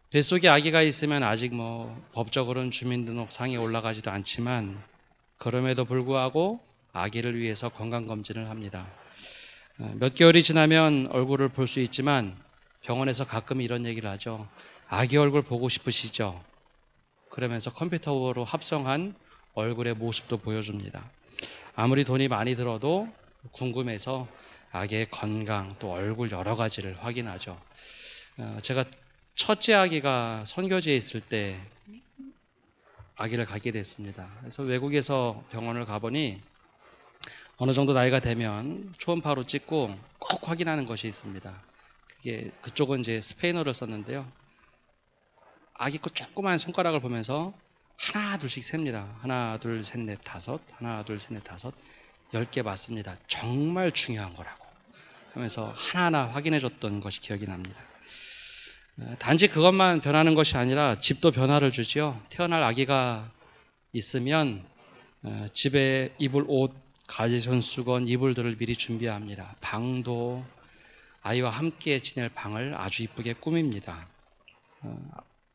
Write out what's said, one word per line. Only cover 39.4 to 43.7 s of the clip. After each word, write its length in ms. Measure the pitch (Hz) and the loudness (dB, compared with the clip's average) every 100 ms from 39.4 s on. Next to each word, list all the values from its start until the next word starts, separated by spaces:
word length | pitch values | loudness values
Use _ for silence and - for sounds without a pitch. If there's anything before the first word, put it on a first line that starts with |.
| 143 | -2
찍고 520 | 143 - 160 117 98 - _ | -6 -2 -2 -2 -6 -16 _
꼭 300 | - - - | -2 -2 -2
확인하는 360 | 170 165 156 120 | -2 -2 -2 -4
것이 220 | 110 113 | -6 -6
있습니다. 560 | 101 107 95 95 95 - _ _ _ _ - | -8 -12 -12 -12 -16 -20 _ _ _ _ -14
그게, 340 | 123 113 - - | -10 -8 -10 -12
그쪽은 380 | 123 - 135 135 | -10 -2 0 0
이제 200 | 113 113 | -2 -2
스페인어를 520 | 110 - 175 170 143 | -4 -2 -2 0 -2